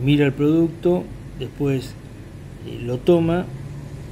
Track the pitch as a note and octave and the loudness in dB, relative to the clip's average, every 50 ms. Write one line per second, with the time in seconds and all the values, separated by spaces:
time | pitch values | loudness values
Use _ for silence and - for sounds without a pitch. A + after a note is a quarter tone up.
0 | B2 C#3 D3 C#3+ D3 C#3 C3+ C#3+ D3 D3 D#3+ E3 E3 D#3+ D#3 - - F3 F3+ F3+ | 4 4 6 6 6 4 4 4 4 4 6 4 4 2 0 0 2 2 2 2
1 | - - - - - - - - C3 A2+ - - C#3+ C#3 C3+ B2+ A#2 - - - | 0 -6 -12 -14 -14 -14 -10 -10 -10 -10 -4 -2 0 0 0 0 -2 -6 -12 -14
2 | - - - - - - - - - - - - - - A#2 A2+ A#2+ A#2+ B2+ B2+ | -16 -16 -16 -16 -16 -16 -16 -16 -16 -16 -14 -14 -12 -12 -10 -8 -4 -4 -4 2
3 | - F#3 F3 E3+ E3 E3 E3+ F3+ F#3+ - - - - - - - - - - - | 4 6 6 6 6 4 2 0 -2 -4 -8 -10 -10 -10 -10 -12 -12 -12 -12 -12
4 | - - | -12 -12